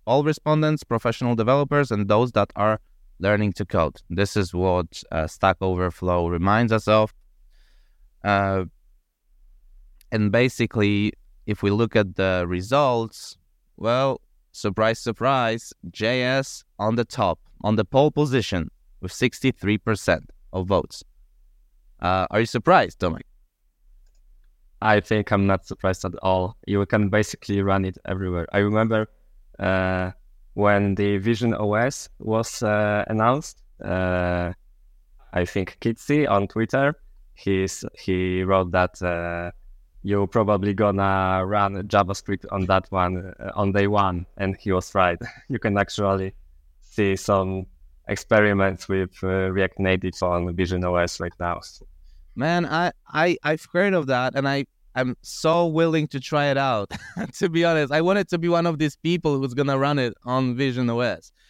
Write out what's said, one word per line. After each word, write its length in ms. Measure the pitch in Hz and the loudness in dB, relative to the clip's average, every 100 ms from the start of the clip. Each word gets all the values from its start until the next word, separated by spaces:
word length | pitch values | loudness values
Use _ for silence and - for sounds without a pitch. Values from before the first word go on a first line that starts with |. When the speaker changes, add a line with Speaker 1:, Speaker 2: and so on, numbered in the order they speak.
| - | 0
Speaker 1:
all 200 | 135 147 | 0 2
respondents, 580 | 151 151 156 156 151 | -2 0 2 2 -2
professional 520 | - 117 117 - 123 113 | -2 -2 -2 -2 -2 0
developers, 540 | 110 139 139 143 139 | 2 2 2 0 0
and 200 | 104 101 | -2 2
those 240 | 104 123 | 2 2
that 180 | 107 101 - | 0 -2 0
are 240 | 107 107 - _ - - | 0 0 -6 _ -20 -4
learning 340 | 95 104 107 | 0 2 0
to 120 | - 98 | -2 -2
code. 360 | 92 76 - - | 0 0 -2 -6
This 260 | 87 101 107 | -2 0 0
is 180 | 90 | -2
what, 480 | 87 92 90 85 - - | 0 2 0 -2 -10 -8
uh, 120 | 80 78 | -4 -4
Stack 300 | - 95 90 | 0 2 2
Overflow 680 | 95 90 90 - 90 87 85 | -2 0 -2 -2 0 0 0
reminds 460 | 85 95 107 120 | 0 2 2 2
us 160 | 110 - | 2 4
of. 240 | 107 107 - _ _ - _ _ _ _ _ - _ 101 | 2 2 -4 _ _ -20 _ _ _ _ _ -20 _ -2
Uh, 400 | 101 98 95 90 - _ _ _ _ _ _ - - - - - - _ | 0 0 -2 -4 -10 _ _ _ _ _ _ -20 -20 -20 -20 -20 -20 _
and 220 | 113 104 | -2 0
basically, 800 | 120 127 - 113 113 104 104 104 - - - - | 2 2 0 -2 0 2 2 0 -4 -16 -16 -8
if 180 | 104 | -2
we 80 | 101 | 0
look 240 | 104 113 113 | 2 2 2
at 220 | 98 98 | 0 0
the 260 | 95 90 87 | 0 0 -2
results, 920 | 90 98 139 139 120 113 - - - _ _ _ - | -4 0 0 2 0 -4 -10 -20 -20 _ _ _ -6
well, 420 | 110 127 135 - - _ _ | -2 0 0 -4 -10 _ _
surprise, 480 | - 104 98 110 113 | -6 -4 0 0 0
surprise, 720 | 120 104 127 131 117 113 - - 87 | -4 -2 0 2 0 -4 -8 -18 -16
J 320 | - 110 127 | -4 -2 0
S 420 | 127 135 131 - - - | 0 -2 -4 -12 -18 -4
on 200 | 104 117 | 0 0
the 80 | 113 | -2
top, 340 | - 95 80 - - | 0 0 0 -8 -6
on 140 | 104 110 | 0 0
the 80 | 101 | 2
pole 260 | 135 147 | 4 4
position 580 | 147 147 127 - 92 80 - _ - | 2 0 0 0 -4 -6 -12 _ -14
with 140 | 113 | -14
sixty-three 640 | - 127 - 131 - 101 104 | -2 -2 0 -2 0 -2 -2
percent 520 | - 104 - 85 - - - | -2 -2 0 -2 -4 -20 -10
of 160 | 95 92 | -8 0
votes. 380 | 92 - - - _ _ _ _ _ _ _ _ _ | 0 0 -10 -20 _ _ _ _ _ _ _ _ _
Uh, 260 | 87 92 90 | -2 0 0
are 120 | 107 | -2
you 40 | 117 | -2
surprised, 540 | 120 - 180 92 - | 0 4 4 4 -2
Tomek? 220 | 90 - - _ _ _ _ _ _ - - _ _ - _ _ _ _ | -4 -4 -12 _ _ _ _ _ _ -20 -20 _ _ -20 _ _ _ _
Speaker 2:
I 180 | 107 104 | 2 2
think 320 | - 107 98 | 2 -2 2
I'm 160 | 101 98 | 2 4
not 180 | 95 - | 2 -2
surprised 380 | - 95 92 95 | -4 -2 -2 -6
at 80 | 87 | -2
all. 360 | 95 92 92 - - | 0 0 0 -6 -2
You 180 | 101 101 | -2 2
can 240 | 107 101 | 2 2
basically 520 | 107 107 - - 101 | 2 0 -4 -2 0
run 240 | 98 98 95 | 2 0 0
it 120 | - - | -6 -8
everywhere. 400 | 92 92 87 82 | -6 -4 -4 0
I 80 | 101 | 2
remember, 480 | 104 107 113 110 107 _ _ - - - | 2 2 2 2 -2 _ _ -20 -20 -4
uh, 540 | 95 92 92 92 92 - - - - | 0 0 0 -2 -4 -8 -20 -20 -12
when 420 | 101 104 101 101 98 | 0 2 4 2 2
the 220 | 101 101 | 0 0
Vision 380 | 104 113 120 98 | 0 0 0 0
O 180 | 104 | 0
S 360 | 104 127 - - - | 0 0 -4 -14 -12
was, 420 | 110 110 117 - | -4 -2 -2 -4
uh, 420 | 107 104 104 104 - | 0 0 2 0 -2
announced, 560 | 110 113 143 - - - - | 0 2 0 -4 -18 -20 -14
uh, 680 | - 92 92 90 90 87 87 - - _ - _ _ - - | -6 -2 0 0 0 -2 -4 -8 -16 _ -20 _ _ -20 -8
I 120 | 90 90 | -4 -2
think 320 | 101 92 - | -2 -6 -4
Kitsy 500 | 117 113 - 147 135 | -4 -4 -2 0 2
on 180 | 98 98 | 0 0
Twitter, 520 | 110 113 135 139 156 - - - | -2 -2 0 0 -2 -12 -20 -20
he's, 520 | - 98 95 95 - - - | -8 -2 0 -2 -6 -14 -8
he 460 | - 92 92 92 | -4 -2 0 -2
wrote 280 | 92 95 90 | 2 2 2
that, 300 | 92 90 - | 0 0 -2
uh, 500 | 90 85 85 85 87 - - - _ - | -4 -4 -6 -6 -8 -12 -20 -20 _ -12
you're 240 | 98 101 98 | -2 0 0
probably 460 | 117 104 101 101 | 0 2 2 0
gonna 720 | 98 104 98 98 95 95 95 95 | 2 2 2 0 2 0 0 0
run 420 | 104 101 98 95 | 0 0 -2 0
JavaScript 580 | 101 95 101 - 98 - | 2 2 -2 -6 -8 -4
on 140 | 98 92 | -4 2
that 200 | 95 - | 0 2
one, 420 | 95 90 90 92 - | -2 0 -2 -8 -12
uh, 120 | - - | -8 -2
on 160 | 98 | 0
day 160 | 101 98 | 0 2
one, 380 | 104 98 87 90 - | 2 0 -2 -8 -6
and 180 | 98 95 | -6 -4
he 140 | 104 | -2
was 200 | 92 - | -2 0
right. 240 | 101 90 85 - | 2 2 0 -8
<laughs> 160 | - - | -16 -10
You 80 | 123 | -4
can 200 | 110 101 | 0 0
actually 580 | 98 - 101 98 95 - - - _ _ | 0 -2 0 0 -4 -10 -20 -20 _ _
see 340 | - - 101 95 | -10 -2 0 0
some 500 | - 98 95 95 90 - - - - | 0 0 0 -4 -10 -16 -20 -18 -8
experiments 800 | 104 - 110 104 98 95 92 - | -8 2 4 4 4 2 -2 -4
with, 240 | 95 90 - | -2 -2 -4
uh, 280 | 95 95 95 | -2 0 0
React 280 | 95 95 - | 0 -2 0
Native 420 | 95 95 92 - | 0 0 -2 -4
on 320 | 90 87 87 85 | -2 0 -2 -2
Vision 280 | 90 90 | -2 0
O 120 | 90 87 | 0 0
S 220 | 87 - | 0 -4
right 140 | 87 - | -8 -6
now. 220 | 87 85 - - - - - - - - | -6 -6 -12 -20 -20 -20 -20 -20 -16 -6
Speaker 1:
Man, 280 | 151 175 170 | -2 0 0
I, 260 | 160 180 - - | -2 -2 -4 -6
I, 300 | 147 175 156 | 0 0 0
I've 220 | 147 156 - | -2 -4 -2
heard 220 | 175 202 | 0 2
of 140 | 180 135 | 0 0
that, 280 | 123 127 139 | 0 0 -2
and 120 | 139 | -2
I, 180 | 139 135 _ _ | -2 -4 _ _
I'm 220 | 127 127 120 | -4 -4 -4
so 460 | - - 160 170 170 | -12 -2 2 2 2
willing 400 | 156 165 160 151 | 2 2 2 -2
to 100 | 139 | -6
try 280 | - 151 143 | -4 0 2
it 100 | 139 | 0
out. 340 | 135 110 101 - - 180 | 0 0 -4 -10 -12 -10
<laughs> 180 | 131 - | -10 -4
To 100 | 185 | 0
be 140 | 165 | 2
honest, 300 | 170 160 139 | 2 2 2
I 80 | 151 | 2
wanted 260 | 175 202 190 | 2 2 0
to 80 | 175 | -2
be 120 | 170 | 0
one 160 | 170 170 | 2 2
of 120 | 151 | 0
these 200 | 151 - | -2 -2
people 400 | 165 175 156 139 | -2 0 0 0
who's 160 | 135 | -2
gonna 240 | 120 139 135 | -2 0 0
run 220 | 139 143 | 0 0
it 140 | 120 - 123 | -2 -4 -4
on 320 | 127 131 123 | -2 0 0
Vision 320 | 139 123 120 | -2 0 -2
O 100 | 117 | 0
S. 320 | 120 82 - _ | -2 -4 -10 _